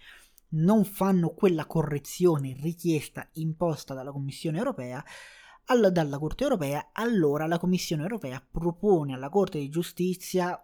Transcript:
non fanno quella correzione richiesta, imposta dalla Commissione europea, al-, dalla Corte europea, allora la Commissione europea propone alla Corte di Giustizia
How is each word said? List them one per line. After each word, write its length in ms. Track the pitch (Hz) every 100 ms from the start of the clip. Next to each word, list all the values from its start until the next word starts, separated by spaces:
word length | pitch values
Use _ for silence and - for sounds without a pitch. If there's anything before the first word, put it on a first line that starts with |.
| - - _ _ -
non 320 | 156 170 220 190
fanno 500 | - 190 185 165 -
quella 320 | 196 160 147
correzione 880 | 165 147 143 - - 180 151 135 131
richiesta, 680 | 156 165 170 156 - - -
imposta 600 | 160 160 160 175 151 -
dalla 180 | 135 135
Commissione 460 | 139 139 - 165 156
europea, 480 | 262 - 123 127 - - - - - - -
al-, 200 | 247 196
dalla 260 | 175 147 143
Corte 240 | 156 - 285
europea, 440 | 214 139 147 -
allora 520 | - 226 220 147 147 156
la 140 | 170
Commissione 420 | 180 180 - 156
europea 420 | 165 233 135 123 _
propone 640 | 160 170 165 208 175 143
alla 160 | 127 139
Corte 300 | 196 190 156
di 100 | 139
Giustizia 920 | 160 170 - 180 180 - 185 180 170